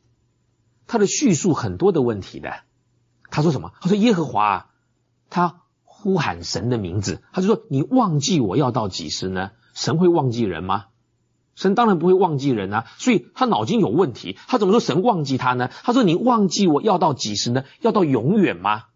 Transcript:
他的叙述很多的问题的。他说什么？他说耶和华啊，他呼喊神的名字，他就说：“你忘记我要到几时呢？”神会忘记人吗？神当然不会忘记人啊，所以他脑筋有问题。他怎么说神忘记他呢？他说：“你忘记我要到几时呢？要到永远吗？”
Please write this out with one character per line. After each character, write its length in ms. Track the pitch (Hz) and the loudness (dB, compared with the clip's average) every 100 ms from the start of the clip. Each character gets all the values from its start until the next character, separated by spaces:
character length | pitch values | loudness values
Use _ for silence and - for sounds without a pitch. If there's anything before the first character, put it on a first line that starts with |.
| _ _ _ _ _ _ _ _ - | _ _ _ _ _ _ _ _ -4
他 100 | 226 | 0
的 80 | |
叙 300 | 196 - 269 | 0 2 2
述 180 | 156 190 | 2 2
很 240 | 131 110 90 | 0 -2 0
多 140 | 196 | 0
的 100 | 165 | 2
问 180 | 120 101 | 0 -2
题 200 | - 69 | -8 -12
的。 120 | 71 - _ _ _ _ _ _ - | -12 -14 _ _ _ _ _ _ -8
他 140 | 156 | -2
说 80 | 160 | 0
什 100 | 127 | -2
么？ 100 | 80 - | -6 -6
他 80 | 175 | -2
说 80 | |
耶 160 | 208 240 | 2 2
和 140 | 175 | 2
华 200 | 135 107 104 | -2 0 0
啊， 180 | 92 - _ _ _ _ _ _ | -2 -6 _ _ _ _ _ _
他 320 | 180 175 - _ _ | -2 -2 -4 _ _
呼 340 | _ _ 196 185 | _ _ -2 0
喊 260 | 113 85 | -2 -6
神 260 | 87 95 117 | -8 -6 -2
的 80 | 117 | -4
名 200 | 90 101 | -4 -4
字， 220 | 95 80 _ | -4 -8 _
他 100 | 185 | -2
就 60 | 190 | 0
说 160 | - - | 0 -2
：“你 140 | 135 | -4
忘 360 | 175 254 208 147 | 0 0 2 0
记 200 | 135 165 | 0 0
我 180 | 101 117 | 0 0
要 140 | 127 | 0
到 180 | 117 101 | -2 -4
几 200 | - 76 | -6 -10
时 200 | - 95 | -8 -6
呢？” 220 | 95 98 - _ | -6 -8 -12 _
神 260 | - - 165 | -8 -2 2
会 80 | 180 | 2
忘 240 | 170 131 | 2 0
记 100 | 117 | -2
人 220 | 101 80 | -2 -4
吗？ 220 | 92 98 - _ _ _ _ _ _ | -4 -4 -6 _ _ _ _ _ _
神 200 | - 196 | -4 0
当 100 | 208 | 2
然 140 | 226 175 | 2 4
不 80 | 175 | 4
会 60 | |
忘 260 | 185 180 139 | 4 2 0
记 100 | 139 | 0
人 240 | 110 95 | 0 -2
啊， 120 | 107 - - | -4 -6 -4
所 160 | 254 | 0
以 140 | 214 - | 0 0
他 100 | - | -2
脑 200 | 254 - | 0 0
筋 140 | 214 226 | 0 0
有 80 | 101 | 2
问 260 | 147 156 | 2 0
题。 240 | - - - - | -4 -12 -14 -4
他 100 | 247 | 0
怎 100 | 185 | 2
么 60 | |
说 60 | 220 | 2
神 240 | - 147 | 2 0
忘 200 | 240 180 | 2 0
记 140 | 139 131 | 0 -2
他 160 | 127 | 0
呢？ 160 | 123 127 - | -2 -4 -6
他 100 | - | -2
说 80 | 247 | 2
：“你 120 | 190 | 2
忘 320 | 156 247 226 190 | 2 2 2 2
记 180 | - | 2
我 160 | 185 143 | 2 2
要 160 | 214 175 | 2 2
到 160 | 170 | 0
几 220 | 127 110 | 0 -4
时 160 | 101 120 | -4 -2
呢？ 120 | 127 - - | -4 -6 -4
要 100 | 233 | 0
到 120 | 202 | 2
永 380 | 156 120 131 220 | 2 2 2 2
远 160 | 147 87 | 2 0
吗？” 280 | 98 110 - | -2 -2 -6